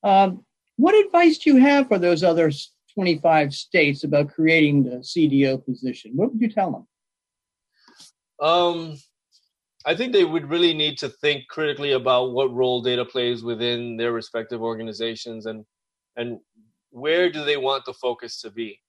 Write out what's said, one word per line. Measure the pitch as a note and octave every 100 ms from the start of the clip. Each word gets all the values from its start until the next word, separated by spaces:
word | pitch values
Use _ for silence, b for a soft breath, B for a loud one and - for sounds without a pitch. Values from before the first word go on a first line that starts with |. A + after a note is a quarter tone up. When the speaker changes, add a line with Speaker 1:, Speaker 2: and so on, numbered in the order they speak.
Speaker 1:
Um, | G3+ G3 G3 F#3 _ _ _ -
what | D#4 G#4+ G4+
advice | E4+ E4+ D#4
do | -
you | C4+
have | C#4 C#4+ C4
for | G3+
those | F3 E3
other | F3 E3 D#3+
s-, | C#3+ - _ _
twenty-five | - F#3 D#3 E3 D#3 C#3+
states | C#3+ - F#3 D3 C#3+
about | D3 D3 D3
creating | - D#3+ E3 D3+ C#3+
the | B2 B2
C | - F3 D#3
D | C#3 C3+
O | C3
position? | C3+ A#2+ C3 - G#2+
What | C3 A#3+
would | A3+
you | A3+
tell | A3 F#3 A#2+ - _ _ _ _ _ _ _ _ b b b b _ _ _
them? | D3+
Speaker 2:
Um, | E3+ F3 E3+ E3 D3 _ _ _ _ _ _ _ _ D3
I |
think | E3 B3+
they | G#3+
would | E3+ D#3+ C#3
really | E3+ F3
need | D#3 D3+ D3
to | C#3
think | - D3 C#3 B2+
critically | - D#3 C3+ C#3+
about | C3 B2 B2 B2+
what | B2 C3+
role | B2 B2+ B2+
data | B2 B2
plays | A#2+ C3 A#2+ A#2+
within | A2+ A2+ A#2+ A#2+ A#2+ A2+
their | A#2
respective | A#2 A2+ A#2 A2+ A#2+
organizations | A2+ A2+ A2+ G#2 A2+ A2 A#2+ A2+ G#2+
and, | A2 G#2+ _ _ _ _ -
and | A#2+ A#2 _ _ _ _ _
where | B2 C#3+ E3 F3+
do | D#3
they | D3 D3
want | C3 C3+
the | -
focus | B2+ B2+ A#2 A#2 -
to | A2
be. | G#2 A2 G2+